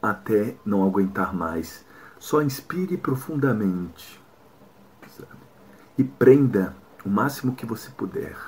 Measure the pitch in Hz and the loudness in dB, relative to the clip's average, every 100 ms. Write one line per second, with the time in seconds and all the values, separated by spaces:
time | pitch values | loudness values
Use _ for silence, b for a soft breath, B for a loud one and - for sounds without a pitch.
0 | 110 101 - 107 110 - - 101 95 98 | -2 -4 0 0 0 -6 -2 2 2 2
1 | 95 98 90 90 82 82 80 - - B | 0 0 -4 -2 -4 -4 -8 -12 -20 B
2 | B B - 151 147 135 - 170 185 180 | B B -2 0 0 -4 -8 -6 -4 -4
3 | - 131 - 156 139 110 101 90 87 - | -2 -4 -4 -2 0 2 0 -2 -6 -12
4 | - - - _ - _ - _ - - | -20 -20 -20 _ -20 _ -20 _ -20 -20
5 | - - - - - - B B B - | -20 -20 -20 -20 -20 -20 B B B -2
6 | 131 - 120 139 135 101 92 - - - | -2 6 8 8 6 2 -2 -6 -20 -12
7 | 98 101 131 135 131 127 113 110 - - | -2 0 0 -2 -4 -4 -8 -10 -12 -10
8 | 98 - - - | -8 -8 -10 -12